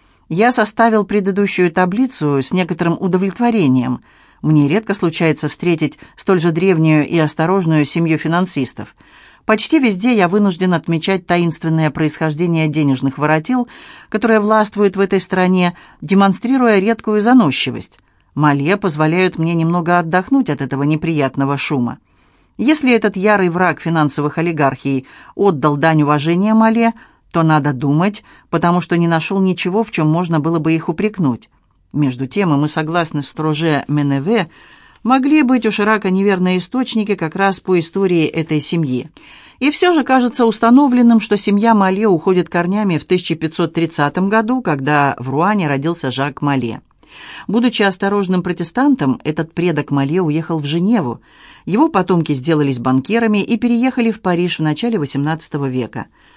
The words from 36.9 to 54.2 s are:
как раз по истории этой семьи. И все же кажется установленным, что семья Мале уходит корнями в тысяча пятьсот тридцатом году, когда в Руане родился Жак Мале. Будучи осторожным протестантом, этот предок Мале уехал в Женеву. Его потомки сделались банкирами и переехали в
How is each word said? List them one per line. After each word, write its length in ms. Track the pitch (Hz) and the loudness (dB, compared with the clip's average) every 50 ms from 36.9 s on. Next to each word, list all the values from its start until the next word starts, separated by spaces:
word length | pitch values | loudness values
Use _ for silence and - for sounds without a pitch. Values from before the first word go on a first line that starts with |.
| - 226 214 208 202 | -2 -2 -2 -2 -2
как 200 | 185 170 156 156 | -4 -4 -6 -2
раз 260 | - 196 196 190 - | 0 0 0 0 -2
по 180 | - - 185 175 | -2 0 0 0
истории 460 | 160 - - 196 196 190 180 170 156 | 0 -2 -2 -2 0 2 2 2 2
этой 340 | - - 165 156 - 156 151 | 0 0 -2 -4 -2 -2 -2
семьи. 500 | 143 - - 170 160 135 127 123 - - - - - - - - - - - - | -2 -2 -2 -2 -2 -2 -2 -4 -6 -8 -14 -20 -20 -20 -20 -20 -20 -20 -8 -4
И 140 | 254 277 | -2 -2
все 200 | 294 - - 359 | 0 2 2 2
же 120 | 359 311 247 | 2 2 2
кажется 420 | - 262 262 247 247 233 - 247 | 2 2 2 2 0 0 2 2
установленным, 760 | 226 214 - - 226 240 269 294 277 247 247 247 233 233 226 | 2 2 2 4 6 6 6 6 4 4 4 4 6 4 4
что 160 | 202 - 208 | 2 0 -2
семья 380 | 208 - - 202 202 208 233 226 | -2 0 0 0 2 4 4 4
Мале 340 | 208 196 185 185 196 220 220 | 4 4 2 0 0 2 2
уходит 400 | 185 180 - 196 190 180 170 - | 2 2 2 2 0 0 0 0
корнями 520 | - 175 170 175 190 208 214 196 170 147 | -2 -2 -2 0 -2 -2 0 0 -2 -2
в 60 | - | -2
тысяча 280 | - 185 180 175 - 196 | 0 -2 -2 -2 -2 -6
пятьсот 400 | 165 165 156 156 - 175 160 165 | -4 -4 -6 -4 -2 -4 -2 -2
тридцатом 560 | 170 165 160 - - 147 143 143 180 185 196 | -2 -4 -2 0 0 -2 0 0 0 -2 0
году, 320 | 208 220 226 214 254 262 | 0 0 0 0 -2 -2
когда 540 | 226 196 156 139 135 139 151 147 143 139 - - | -2 -2 -4 -2 -2 0 0 2 2 0 -2 -4
в 120 | 120 131 | -6 -4
Руане 380 | 131 143 170 196 214 208 180 147 | -2 0 0 0 0 0 0 0
родился 440 | 143 135 139 160 170 170 - 135 | -2 -2 -2 -4 -4 -4 -6 -6
Жак 320 | 123 123 139 143 135 - - | -4 -4 -4 -6 -6 -4 -2
Мале. 380 | 147 139 131 120 113 107 - - _ _ _ _ - - - - - - - - - | -2 -2 -2 -2 -4 -8 -10 -14 _ _ _ _ -20 -20 -20 -20 -20 -20 -14 -8 -4
Будучи 340 | 185 233 233 247 - - | -2 0 0 0 0 0
осторожным 600 | 214 196 185 - - 196 202 208 196 175 185 180 175 | 0 0 0 -2 -2 -2 0 0 0 0 0 -2 -2
протестантом, 760 | 180 180 - 175 - - 240 262 294 277 254 147 135 127 - - | -2 -4 -4 -6 -4 -2 0 2 2 2 2 0 -2 -2 -2 -4
этот 320 | - 151 160 160 160 - | -6 -4 -4 -6 -6 -4
предок 340 | - 170 180 160 143 143 - | -2 -2 -2 0 -2 -4 -2
Мале 320 | 147 143 135 135 156 185 | -2 -2 0 0 0 0
уехал 380 | 185 156 147 160 160 - 170 160 | 0 0 -2 -2 -2 -4 -4 -4
в 60 | 143 | -4
Женеву. 560 | 143 151 170 170 196 240 226 156 123 113 - _ _ _ - - - - - - | -4 -2 -2 0 2 0 0 0 -2 -6 -10 _ _ _ -20 -20 -20 -20 -16 -8
Его 240 | - 170 220 302 320 | -4 0 2 2 2
потомки 440 | 320 196 180 185 185 170 160 - 147 | 2 0 0 2 2 2 2 0 -2
сделались 440 | 131 123 160 165 151 147 139 135 120 | -2 0 0 0 2 2 0 -2 -2
банкирами 640 | 120 127 131 131 135 - 202 233 233 220 208 208 | -2 0 0 0 0 0 0 0 2 2 2 0
и 180 | 185 - 233 220 | 0 0 -2 -2
переехали 540 | - 240 240 226 240 262 254 254 233 226 | 0 0 0 0 0 0 0 0 0 -2
в 100 | 220 220 | -2 -2